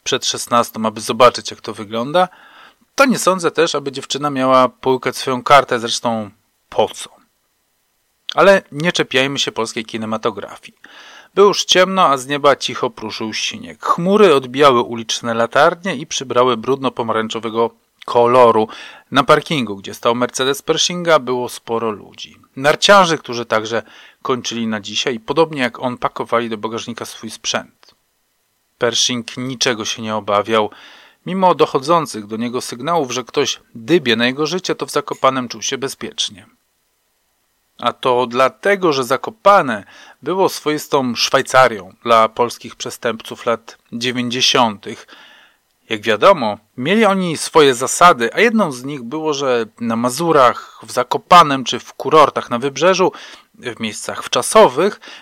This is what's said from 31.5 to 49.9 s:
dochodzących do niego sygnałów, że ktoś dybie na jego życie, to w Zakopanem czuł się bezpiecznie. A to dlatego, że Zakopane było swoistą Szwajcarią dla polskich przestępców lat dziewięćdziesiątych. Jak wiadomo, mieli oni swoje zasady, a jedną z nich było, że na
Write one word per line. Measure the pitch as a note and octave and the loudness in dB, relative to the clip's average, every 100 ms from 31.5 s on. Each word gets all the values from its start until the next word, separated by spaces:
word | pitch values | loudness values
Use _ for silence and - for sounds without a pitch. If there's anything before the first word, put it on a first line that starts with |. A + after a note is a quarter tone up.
| D3+ | 2
dochodzących | D#3 C#3+ C3+ E3+ C#3+ A2 G#2 | 0 0 0 0 0 -10 -10
do | A2 | -8
niego | A#2+ B2 | -6 -6
sygnałów, | - A#2+ C#3 E3+ C3 | -8 -10 -4 -4 -2
że | B2 | -6
ktoś | B2 - C3 - _ - | -4 -2 -2 -4 _ -18
dybie | A2+ E3+ B2+ A2+ | 0 0 2 0
na | A#2+ | 0
jego | C3+ D#3 | -2 -4
życie, | F3+ - D#3+ | -4 -6 -6
to | C#3 | -4
w | |
Zakopanem | D3 - - C3+ C3 A#2+ | -4 -6 0 0 0 -6
czuł | A2+ | -8
się | - B2+ | -8 -8
bezpiecznie. | C3 - A#2+ - - G#2 - _ _ _ _ _ _ _ _ _ _ _ _ _ | -8 -10 -14 -8 -8 -8 -20 _ _ _ _ _ _ _ _ _ _ _ _ _
A | A#2 | -6
to | A#2 C3+ B2 B2 | -2 0 0 0
dlatego, | B2 C3 - G3+ G3 F3+ | 2 0 0 -2 0 0
że | C3+ | 0
Zakopane | B2 B2+ - A2 G3 G3+ C#3+ G#2+ G2 - - - | -2 -4 -4 0 4 4 2 -6 -10 -20 -20 -14
było | D3 F#3 F3 | -6 0 0
swoistą | - D3+ D3+ - D3 B2+ A2+ | 0 -4 -4 -2 -2 0 -2
Szwajcarią | - C3+ B2+ C3 B2+ G#2+ F#2 - | 0 0 2 4 4 2 -12 -12
dla | A#2 A2+ A2 | 2 4 4
polskich | - A#2+ - A#2 - | 0 -4 -4 -18 -12
przestępców | B2+ - A#2+ A2 - A#2 - | -12 -8 -6 -6 -12 -8 -4
lat | A2+ - - _ | -4 -6 -20 _
dziewięćdziesiątych. | A#2+ A#2+ B2 B2 A#2+ A2+ C#3 A#2 G2 - A2+ - - - - _ _ _ _ _ | -6 -4 -4 -4 -2 0 2 0 -2 -14 -16 -20 -20 -20 -20 _ _ _ _ _
Jak | A2+ | -6
wiadomo, | A2 G#2+ F3 F#3+ A2+ G2+ _ - | -2 2 4 4 0 -6 _ -8
mieli | C3 G#3+ G#3 | -2 2 2
oni | G3 F3+ D3 | 0 -2 -4
swoje | - E3 C#3+ A#2+ | 0 4 4 4
zasady, | B2+ - F3 C#3+ A#2 | -4 4 6 6 0
a | - | 2
jedną | A3+ A3 F#3 | 2 2 0
z | B2 | -4
nich | C3 D3 | -10 -10
było, | A#2 D3+ D#3 | -8 -6 -4
że | C#3 C#3 B2 A2 _ | -2 0 -2 -2 _
na | A#2 | -4